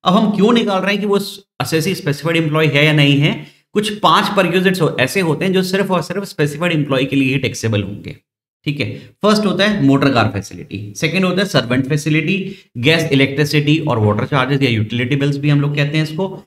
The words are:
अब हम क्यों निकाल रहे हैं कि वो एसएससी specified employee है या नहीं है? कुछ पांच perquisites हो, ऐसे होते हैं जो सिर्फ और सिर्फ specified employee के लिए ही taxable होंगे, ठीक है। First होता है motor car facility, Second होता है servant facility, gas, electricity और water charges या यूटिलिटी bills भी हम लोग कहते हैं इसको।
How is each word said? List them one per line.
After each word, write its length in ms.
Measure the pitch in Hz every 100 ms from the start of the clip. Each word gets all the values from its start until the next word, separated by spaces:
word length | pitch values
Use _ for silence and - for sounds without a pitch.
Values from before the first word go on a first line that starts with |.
अब 100 | 180
हम 180 | 190 214
क्यों 220 | 175 208
निकाल 280 | 240 208 190
रहे 100 | 185
हैं 100 | 202
कि 60 | 208
वो 100 | 196
एसएससी 760 | 196 - _ _ - 160 160 180
specified 420 | - 143 165 165
employee 300 | 165 151 160
है 180 | 139 156
या 80 |
नहीं 260 | 151 143 139
है? 380 | 151 226 - _ _
कुछ 260 | 214 208 208
पांच 260 | 170 170 208
perquisites 560 | 196 175 175 185 185
हो, 160 | 151 -
ऐसे 220 | 131 196
होते 240 | 175 143 185
हैं 80 |
जो 100 | 185
सिर्फ 280 | 185 190 196
और 100 | 180
सिर्फ 220 | 156 180
specified 500 | 202 - 147 147 175
employee 320 | 160 139 131 135
के 100 | 139
लिए 180 | 131
ही 60 | 131
taxable 440 | 127 - 113 104
होंगे, 320 | 95 104 - - _ _ _ _ -
ठीक 140 | 147
है। 160 | 113 101 - _
First 220 | 208 214 208
होता 200 | 180 202
है 180 | 208
motor 300 | 139 139 143
car 160 | 120 107
facility, 600 | 101 92 90 - 98 107 104
Second 280 | 160 170 185
होता 160 | 180
है 60 | 196
servant 400 | 147 117 123 131
facility, 680 | 151 160 156 160 190 190 - _ 120
gas, 340 | 120 165 151
electricity 680 | 135 135 139 147 151 147 156
और 200 | - 117
water 260 | 107 104 127
charges 360 | 143 127 139
या 80 | 135
यूटिलिटी 460 | 110 107 120 123 143
bills 220 | 143 139
भी 120 | 147
हम 120 | 143
लोग 140 | 143 147
कहते 220 | 143 156
हैं 60 |
इसको। 400 | 156 156 190 -